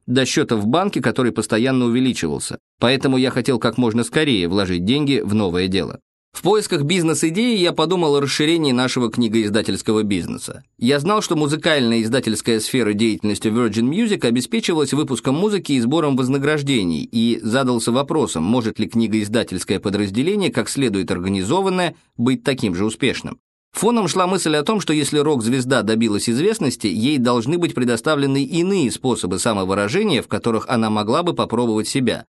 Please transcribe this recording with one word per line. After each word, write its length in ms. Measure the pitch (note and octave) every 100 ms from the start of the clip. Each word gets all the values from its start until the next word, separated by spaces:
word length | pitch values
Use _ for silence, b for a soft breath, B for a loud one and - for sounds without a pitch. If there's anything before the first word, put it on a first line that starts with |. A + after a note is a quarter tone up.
| -
до 180 | B2
счёта 300 | B2+ - D3
в 140 | A2+ G#2
банке, 320 | D3+ G3+ E3
который 320 | C3 A2 B2
постоянно 540 | A2 G#2+ A2 B2+ C3 B2
увеличивался. 720 | A#2 C3 - D#2+ C#2 - - _ -
Поэтому 380 | A#2 C3 C#3 C3
я 140 | B2+
хотел 280 | A#2+ A#2+ B2
как 180 | B2 A2+
можно 280 | A#2+ A2
скорее 420 | A#2 D#3 D#3 A2 E2+
вложить 380 | G2 F#2+ F2+
деньги 360 | F2+ C#3 D3 C3
в 120 | G2
новое 320 | G#2+ G2+ F2 F#2+
дело. 320 | F#2 C2+ - _ _ _
В 100 | -
поисках 400 | D#3+ G#3+ G3+ E3+
бизнес-идеи 720 | C#3+ F#3 D#3+ D3 E3 E3 B3 A3
я 160 | F3
подумал 440 | D3+ D#3+ F#3 D#3+ C#3+
о 40 |
расширении 500 | C#3 - D3+ E3+ D3+
нашего 400 | B2 B2+ C3 A#2
книгоиздательского 920 | A2+ A#2 A2+ G#2 G#2+ G2+ G2 - G#2+
бизнеса. 580 | G#2+ F#2+ E2 - - - - -
Я 220 | A#2+ C#3+
знал, 220 | D#3 G#3+
что 120 | -
музыкальная 680 | D#3+ D3+ D3+ E3+ D3+ A#2+ A#2
издательская 580 | A2 B2+ A#2+ G#2+ - A2+
сфера 320 | G#2+ B2+ G#2+
деятельности 560 | G#2 A2+ G#2 G#2+ G#2 A2+
Virgin 420 | A2 A#2 G#2 A#2+
Music 340 | E3+ A#3 G3 B2+
обеспечивалась 680 | A#2+ B2 A3+ A3 E3 C#3
выпуском 420 | C#3 C#3+ B2+ -
музыки 380 | C#3 G#3 G#3 -
и 80 | C#3
сбором 360 | A#2 D#3 D3+ C3
вознаграждений, 920 | B2+ C#3 C#3 D3+ C#3 C3 F2+ D#2 -
и 300 | A#2 A#2 A2+
задался 480 | A2 B2 B2+ B2 A#2
вопросом, 540 | A#2 C#3+ D#3 A2+ E2
может 340 | E2 B2 A2+ -
ли 100 | G2+
книгоиздательское 920 | A2+ A2 G#2+ G2+ A2+ G#2 F#2 - G2
подразделение, 720 | G#2 G2 G2+ G2 D3+ G#3 F3
как 160 | A#2+ A2
следует 420 | - C3 G2 F#2+
организованное, 840 | F#2 F2+ G2 F#2+ E3+ F#3+ F#3 F3 - B B
быть 280 | A#2+ B2+
таким 320 | - C3 A2 F2
же 80 |
успешным. 540 | G#2+ A2 C3 - - - _ _ _
Фоном 340 | - G3+ A#3+ F#3
шла 220 | F#3+ F3+
мысль 260 | F#3+ E3
о 80 | D3+
том, 180 | D3 A3
что 120 | E3
если 260 | D3+ C#3+ D3+
рок-звезда 640 | C#3+ C#3+ A2 C3 B2+ C3
добилась 480 | G2+ A2 A2+ G2+ G#2+
известности, 560 | A#2 F#3 A3 D3+ A#2+ A2
ей 320 | F#2 A#2+ D3
должны 400 | A#2+ B2 A2+ E3+
быть 160 | E3+
предоставлены 680 | - A#2+ A2+ - D3+ C#3 C3+
иные 440 | C#3 E3+ F3 G3 B2+
способы 480 | - C3+ A2+ F2+ F#2
самовыражения, 840 | A#2+ G2+ F#2+ G2 G2+ D#3 G#3+ C3
в 60 | -
которых 380 | G#2 A#2+ A2 -
она 220 | B2 A2
могла 340 | G#2+ G#2 C#3
бы 100 | F3
попробовать 540 | D#3 A2 A#2 A#2+ A2 G#2+
себя. 360 | C#3 B2 F2 -